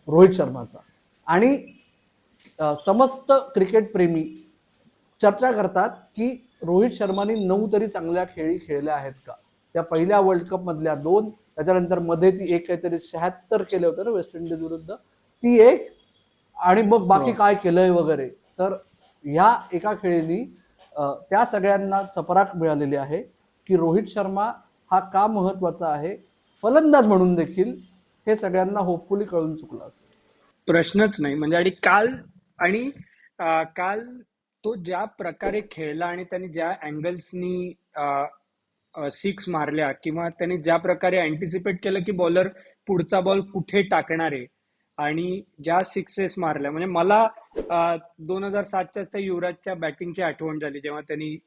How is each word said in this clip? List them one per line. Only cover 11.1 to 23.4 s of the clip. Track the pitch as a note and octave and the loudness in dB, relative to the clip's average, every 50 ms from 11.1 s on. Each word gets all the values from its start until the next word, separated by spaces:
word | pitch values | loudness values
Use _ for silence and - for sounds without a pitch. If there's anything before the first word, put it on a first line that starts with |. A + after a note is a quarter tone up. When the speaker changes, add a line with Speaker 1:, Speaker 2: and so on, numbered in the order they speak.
| F#3 G#3 G#3+ G#3 | 2 2 2 -2
Speaker 1:
त्याच्यानंतर | - _ _ _ - D#3 D3+ F3 F#3 F#3 F3+ E3+ F#3 F3 | -10 _ _ _ -10 -6 0 2 2 2 2 0 0 -2
मध्ये | E3+ E3 E3+ D#3+ F3+ F#3+ | 0 -2 0 4 4 4
ती | F#3 G3 G3 E3 F3 | 4 2 -2 -2 -2
एक | E3+ E3+ - | -2 0 -2
काहीतरी | F3+ E3+ F3+ F3 E3+ E3 | -6 -4 -2 -4 -4 -4
शहात्तर | - - - E3 E3+ F#3 F#3 - _ - A3 G#3 G3 | -6 -8 -8 -4 -4 -4 -6 -6 _ -2 -2 -2 -2
केलं | - G3 F3+ F3 | -2 -2 0 0
होतं | E3 D#3+ F3 G3 | 0 0 0 -4
ना | A#3 | -2
वेस्ट | A3+ F#3 - - - | -2 -4 -4 -6 -10
इंडिज | E3 E3+ E3 E3 D#3+ E3 | -12 -8 -8 -6 -6 -6
विरुद्ध, | D#3+ E3 D#3+ D#3+ E3+ G#3 - _ _ _ _ _ _ _ - A#3+ | -8 -8 -10 -10 -14 -16 -16 _ _ _ _ _ _ _ -2 2
ती | A#3+ A#3+ A3+ | 4 8 10
एक, | A3 B3 E4+ - - - - _ _ _ _ _ _ _ _ _ _ _ _ - | 10 10 8 6 0 -10 -16 _ _ _ _ _ _ _ _ _ _ _ _ 0
आणि | F3+ F3+ F#3 G#3+ A3 | 4 4 6 6 6
मग | G3+ A3+ A3+ F#3 | 4 4 4 6
बाकी | F3+ F#3+ - C4+ B3 | 4 4 4 4 2
Speaker 2:
हो. | A3+ | 0
Speaker 1:
काय | - G#3 G3+ G3+ | 4 4 4 4
केलंय | G3+ - F3+ E3+ F3+ F#3 F#3 | 4 2 2 4 4 6 6
वगैरे. | F3 F3 D#3+ D#3 D#3 C#3+ C3+ B2 | 4 4 2 2 0 -2 -2 -8
तर | - _ _ _ _ - F#3 G3 G3 F#3+ - _ _ _ _ _ _ _ - | -10 _ _ _ _ -4 -4 -4 -4 -6 -12 _ _ _ _ _ _ _ -10
ह्या | C#3+ D3 D#3+ F#3+ A3+ A#3+ - - - F#3 | -4 2 4 6 6 4 2 -2 -6 -8
एका | E3+ - G#3 G#3 | -6 -4 -4 -6
खेळीनी, | - G3+ F3+ F3 E3 D#3+ E3 E3+ G#3+ C4 - - _ _ _ _ _ - _ - | -4 -2 0 0 0 0 0 -4 -4 -6 -8 -14 _ _ _ _ _ -20 _ -8
अ, | D3 C#3+ C#3+ C#3 | -4 -4 -4 -4
त्या | - - - F#3+ G#3+ A#3+ | -6 -6 0 2 2 2
सगळ्यांना | A#3 A3 G3+ F#3 G3+ G3 G3 G3 G3 G3 G3 G3 | 2 0 -2 2 2 2 2 0 -2 -2 -2 -4
चपराक | F#3+ - F3 D#3 - F3 F#3+ G3 G3 F#3+ | -4 -8 -8 -4 2 2 2 2 2 0
मिळालेली | F3 D#3+ D#3 D3+ D3 D3 C#3 C#3+ | -2 0 0 0 0 0 -2 -2
आहे | C#3 C3+ C#3 D3+ F#3+ C4 - _ _ | -4 -4 -4 -6 -8 -8 -10 _ _